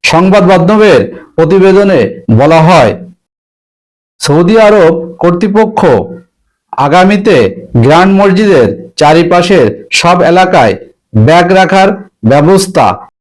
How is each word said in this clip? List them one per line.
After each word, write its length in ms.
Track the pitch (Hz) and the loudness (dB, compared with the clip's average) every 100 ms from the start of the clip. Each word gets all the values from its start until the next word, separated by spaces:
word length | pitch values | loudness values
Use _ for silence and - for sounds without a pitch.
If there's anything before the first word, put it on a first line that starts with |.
সংবাদ 400 | - 165 185 202 180 | -2 -2 0 0 2
মাধ্যমের 480 | 185 165 214 214 139 - - - | 0 0 2 2 2 -2 -10 -12
প্রতিবেদনে 680 | - 160 190 190 190 202 180 - - - 110 | -4 0 2 2 2 2 0 -2 -6 -2 0
বলা 200 | 143 165 | 2 2
হয়, 300 | 160 175 117 90 - _ _ _ _ _ _ _ _ _ _ _ | 2 2 0 -4 -14 _ _ _ _ _ _ _ _ _ _ _
সৌদি 340 | - 147 180 220 | -2 0 0 2
আরব 340 | 208 208 165 165 165 - | 2 2 2 0 -10 -4
কর্তৃপক্ষ 600 | 170 175 214 208 220 220 185 113 - - _ _ _ _ _ | -4 -2 -2 -2 -2 -2 0 0 -4 -16 _ _ _ _ _
আগামীতে 640 | - 139 170 190 202 214 156 98 - - 120 | -6 -2 0 2 0 0 0 0 -4 -6 -2
গ্র্যান্ড 300 | 117 160 190 196 | 2 2 2 2
মসজিদের 520 | 202 185 214 160 107 104 - - | 0 0 0 2 0 -4 -14 -2
চারিপাশের 680 | - 160 170 175 175 190 113 - - | 0 2 2 0 0 0 0 -4 -8
সব 260 | - 170 180 | -4 -2 0
এলাকায় 500 | 160 175 185 180 117 95 - _ _ 110 113 | 0 0 0 0 0 -2 -12 _ _ -2 2
ব্যাগ 200 | 165 175 | 2 2
রাখার 380 | 190 190 190 196 202 - _ 113 | 0 0 0 0 -2 -12 _ -2
ব্যবস্থা 600 | 139 151 190 190 180 110 87 - _ | 0 2 0 0 -2 -2 -4 -14 _